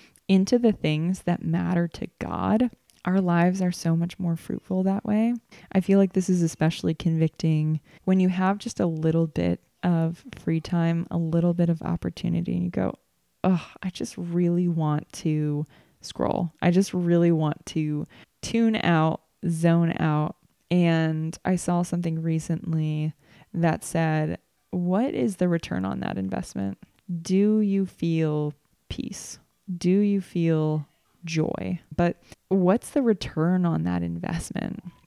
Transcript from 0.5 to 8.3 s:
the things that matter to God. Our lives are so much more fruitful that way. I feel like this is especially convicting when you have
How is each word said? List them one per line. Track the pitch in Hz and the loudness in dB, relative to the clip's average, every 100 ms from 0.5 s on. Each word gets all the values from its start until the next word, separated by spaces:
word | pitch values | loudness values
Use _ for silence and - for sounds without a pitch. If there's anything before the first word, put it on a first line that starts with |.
| 240 | 4
the | 240 | 4
things | - 160 151 165 185 | 2 0 0 -2 -2
that | - 175 | -2 -2
matter | 160 165 175 175 170 | 0 0 0 0 -2
to | - - _ | -6 -12 _
God. | - 85 95 214 247 - _ _ | -8 -4 0 2 0 -4 _ _
Our | - 190 | 0 0
lives | 180 170 175 190 | 2 4 2 2
are | 180 | -2
so | 175 170 165 | -2 0 0
much | 170 - | -2 -4
more | 180 165 | -4 -4
fruitful | - - - 185 | -6 -10 -4 0
that | 190 196 | 0 -2
way. | - 208 233 240 - - - | 0 0 0 -2 -8 -20 -2
I | 190 | 0
feel | 185 196 | 4 4
like | 196 | 4
this | 185 180 | 2 2
is | 180 | 2
especially | 165 - 160 - 175 | 2 2 0 0 -2
convicting | 160 170 160 160 - 160 156 151 156 - - | 0 0 2 0 0 0 2 0 -2 -6 -8
when | - 185 | 0 4
you | |
have | 185 | 4